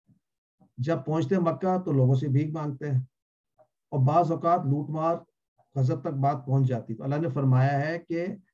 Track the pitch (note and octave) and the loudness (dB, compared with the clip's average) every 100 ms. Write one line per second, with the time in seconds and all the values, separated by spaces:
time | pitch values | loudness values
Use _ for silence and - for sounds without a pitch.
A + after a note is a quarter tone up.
0 | _ _ _ _ _ _ _ - C3 E3 | _ _ _ _ _ _ _ -8 -4 -2
1 | - D#3 C#3 F#3+ E3+ D#3+ F#3+ F#3 F3+ C#3 | -2 -2 0 0 0 0 0 0 0 2
2 | B2+ C3+ D3 C3 D#3 D#3 D3+ C3 D3+ C3 | 4 4 2 0 0 -2 -6 -6 -2 -2
3 | B2+ _ _ _ _ _ _ _ _ D3 | -4 _ _ _ _ _ _ _ _ 0
4 | C3 D#3+ E3 E3 E3+ E3 C#3 C#3+ C#3 D#3 | 2 4 2 0 2 2 2 -2 -2 -2
5 | D#3+ E3+ - _ _ _ _ C#3 C3 D#3+ | -2 -2 -6 _ _ _ _ -2 0 0
6 | E3+ C#3 C#3 C#3+ C3 C3+ B2 A#2 G#2 A2 | -4 -2 -2 -2 0 0 2 0 -6 -8
7 | C3+ D3 C3 C3 C3+ B2+ C3+ C#3 D3 E3+ | -4 -2 -2 0 2 4 4 2 -2 -4
8 | - E3 F#3 A3 _ | -6 -4 -4 -8 _